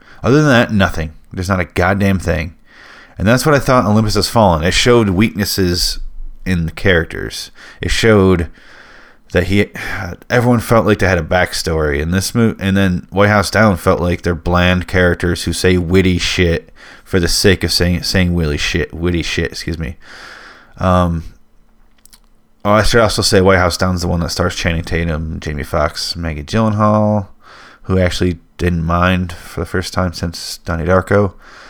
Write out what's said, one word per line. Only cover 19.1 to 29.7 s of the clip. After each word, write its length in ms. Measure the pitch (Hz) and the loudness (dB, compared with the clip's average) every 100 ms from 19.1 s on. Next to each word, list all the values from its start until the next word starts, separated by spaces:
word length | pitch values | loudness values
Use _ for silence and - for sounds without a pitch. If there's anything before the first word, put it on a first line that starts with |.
| 85 | -2
shit, 280 | - - 80 | -2 -2 -4
excuse 280 | - - 80 | -4 -8 -6
me. 160 | 78 - - - - - - - - - | -8 -10 -18 -20 -20 -20 -20 -20 -20 -4
Um, 460 | 92 90 87 82 - - _ _ _ _ _ _ - - _ _ _ _ | 2 2 2 -2 -6 -14 _ _ _ _ _ _ -20 -20 _ _ _ _
oh, 100 | 104 | 0
I 100 | 107 | 2
should 180 | 101 120 | 4 4
also 220 | 107 - | 2 0
say 180 | 101 101 | 0 4
White 160 | 92 92 | 4 4
House 200 | 90 - | 2 0
Down's 240 | 92 90 | -2 -2
the 60 | 87 | -2
one 120 | 87 | -2
that 100 | 76 | -4
stars 260 | - 87 - | -2 -4 -2
Channing 280 | 90 82 | -4 -4
Tatum, 560 | - 85 85 78 80 80 | -4 -4 -2 -4 -6 -8
Jamie 240 | 82 73 | -8 -8
Foxx, 520 | 71 82 76 - - 85 | -4 -2 -2 -4 -10 -6
Maggie 280 | 82 73 | -6 -8
Gyllenhaal, 840 | 71 113 110 104 107 107 107 107 98 - - - - - | -4 -2 0 2 2 2 2 0 -4 -12 -20 -20 -20 -12
who 140 | - 92 | -2 0
I 40 | |
actually 380 | 90 - 92 85 _ - | 0 0 -2 -4 _ -4
didn't 260 | 87 87 | -2 0
mind 500 | 80 87 90 92 90 | 0 0 2 2 -2
for 280 | - - - | -8 -14 -10
the 40 | |
first 280 | 85 | -6